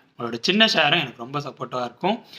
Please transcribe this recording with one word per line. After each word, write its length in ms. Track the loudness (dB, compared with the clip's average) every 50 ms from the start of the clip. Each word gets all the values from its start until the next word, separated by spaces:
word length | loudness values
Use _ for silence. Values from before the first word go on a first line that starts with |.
| _ _
உங்களோட 300 | _ -8 -8 -6 -6 -4
சின்ன 240 | -2 0 2 4 4
ஷேரும் 340 | 4 4 4 4 4 4 2
எனக்கு 180 | 0 -2 -6 -10
ரொம்ப 220 | -12 -8 -6 -6
சப்போர்ட்டா 460 | -6 -8 -10 -10 -10 -6 -6 -4 -6
இருக்கும். 320 | -6 -6 -4 -2 -2 -2 -2 -6 -14 -20